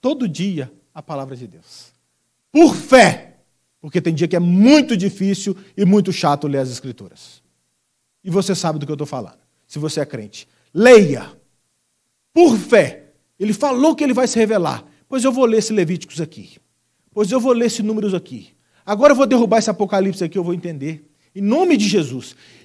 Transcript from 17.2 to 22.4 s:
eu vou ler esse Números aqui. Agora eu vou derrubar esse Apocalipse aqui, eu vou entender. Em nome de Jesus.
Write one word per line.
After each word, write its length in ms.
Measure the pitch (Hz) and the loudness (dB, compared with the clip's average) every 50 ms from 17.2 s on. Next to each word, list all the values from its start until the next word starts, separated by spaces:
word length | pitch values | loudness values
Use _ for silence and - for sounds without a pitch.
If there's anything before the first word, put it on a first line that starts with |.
| 214 180 | -2 0
eu 80 | 240 254 | 0 0
vou 140 | 226 262 247 | 0 0 0
ler 140 | 233 240 | 0 0
esse 140 | 226 - - | -2 -2 -4
Números 320 | 208 214 220 220 - 202 185 | -4 -4 -4 -4 -4 -4 -4
aqui. 360 | 170 - - 131 110 - _ _ _ _ _ _ _ _ | -6 -8 -10 -16 -18 -18 _ _ _ _ _ _ _ _
Agora 280 | 190 208 202 269 294 277 | -6 0 2 4 4 4
eu 20 | |
vou 100 | 247 277 | 4 2
derrubar 340 | 208 254 240 233 190 220 220 | 2 2 0 2 2 0 0
esse 100 | 208 214 | 0 -2
Apocalipse 540 | 208 - 208 190 214 196 190 196 185 - 180 | -4 -4 -4 -2 -2 -2 -2 -2 -4 -6 -8
aqui, 140 | 160 - | -6 -6
eu 60 | 196 170 | -6 -6
vou 100 | 175 175 | -6 -8
entender. 560 | 175 180 175 160 139 135 156 160 147 - _ _ _ _ _ _ | -8 -10 -12 -12 -10 -12 -12 -12 -14 -18 _ _ _ _ _ _
Em 80 | 196 | -6
nome 360 | 202 208 240 320 381 359 302 | -2 -2 0 0 2 2 2
de 100 | 208 208 | 2 0
Jesus. 480 | 202 208 196 151 127 131 127 - - - _ | 0 0 0 -2 -2 -6 -12 -14 -16 -20 _